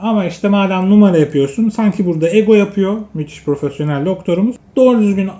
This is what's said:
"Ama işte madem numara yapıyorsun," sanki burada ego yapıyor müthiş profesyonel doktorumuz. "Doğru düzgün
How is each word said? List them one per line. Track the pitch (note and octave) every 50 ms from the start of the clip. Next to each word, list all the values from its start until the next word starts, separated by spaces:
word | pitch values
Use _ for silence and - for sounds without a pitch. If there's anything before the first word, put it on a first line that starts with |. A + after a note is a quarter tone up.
"Ama | G3 A3+ A3 G#3 F#3
işte | E3+ F3 - - G3
madem | G3+ G3+ G3 F#3 F#3+ F#3 F#3 F#3+
numara | G#3 G#3 G#3 G3 F3
yapıyorsun," | D#3+ D3+ D3 - C#3 C#3 C#3 - A3+ A3+ G#3+
sanki | - - A3 G#3 - - F#3+
burada | F3 E3 D#3+ D#3+ E3
ego | F3+ A3 G#3+ G#3+ A3
yapıyor | G#3 G3+ G3+ - G3+ F#3+ F#3+ G#3 A3+ G#3 - -
müthiş | D#3 D3 - - - -
profesyonel | D3 C#3+ C#3 D3+ C#3 - - D3+ D3+ D3 C#3 C#3+
doktorumuz. | F#3+ C#3 F3+ - F#3+ E3+ F3+ G#3 B3 B3 - _ _ -
"Doğru | C4 B3+ B3+ B3 A3+
düzgün | G#3 G3+ G3 G3 F#3+ F#3+ -